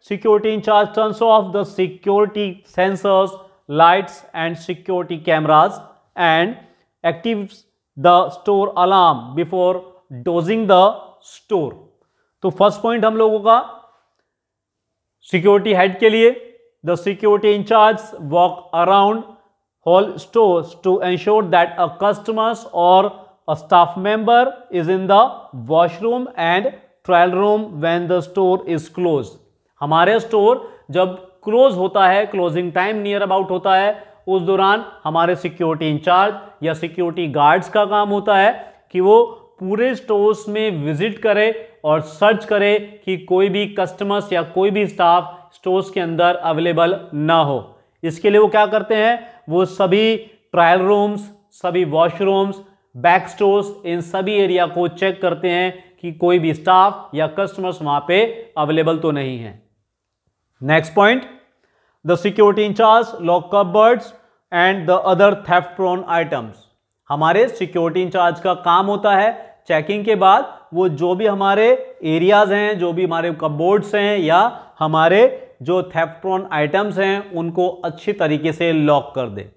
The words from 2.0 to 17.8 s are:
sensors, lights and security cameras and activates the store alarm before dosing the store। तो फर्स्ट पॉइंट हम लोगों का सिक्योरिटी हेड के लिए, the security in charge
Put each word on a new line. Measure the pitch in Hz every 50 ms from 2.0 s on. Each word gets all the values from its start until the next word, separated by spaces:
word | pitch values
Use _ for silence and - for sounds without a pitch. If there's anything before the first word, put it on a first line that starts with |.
| - 202 196 202 208 202 208 208 208 196 180 - _
sensors, | _ _ - 180 190 196 185 - 202 196 190 196 190 190 - - - _ _ _ -
lights | 143 151 165 170 175 196 190 - - - - - _
and | 165 160 165 170
security | 165 - - 180 170 - - 185 180 175 175 175 156
cameras | 156 - 160 156 156 151 156 151 165 202 196 - - - _ _ _ _ _
and | - 180 170 160 160 170 208 247 - - _ _ _ _ _ _ _ -
activates | 170 165 165 - 226 226 208 202 190 - - _ _ _ _ _ _ _
the | 139 135 175 175 175 185 -
store | - - - - 202 196 196 208 -
alarm | 180 180 185 196 190 180 170 147 123 113 123 131
before | 151 175 170 190 185 180 180 185 185 180 - _ _ _ _ 135 123 120
dosing | - 170 170 165 170 220 226 226 190
the | 190 180 190 202 233 - - - _ _ _
store। | - - - _ _ 214 185 151 123 - - - _ _ _ _ _ _ _ _ _ _ _ -
तो | 190
फर्स्ट | - - 202 208 196 - -
पॉइंट | 226 233 233 202
हम | 226 220
लोगों | 220 220 214 214 214
का | 196 220 226 247 247 - - - _ _ _ _ _ _ _ _ _ _ _ _ _ _ _ _ _ _ _ _ _ _ _ _ _ _ _ _ _ - -
सिक्योरिटी | 180 165 202 202 202 190 220 202
हेड | 180 180 196 185 -
के | 226 220
लिए, | 214 226 226 233 247 247 - - _ _ _ _ _ _ -
the | 151 175
security | 170 170 196 202 - 214 208 208 208 208 214 208
in | 208 196
charge | 208 220 226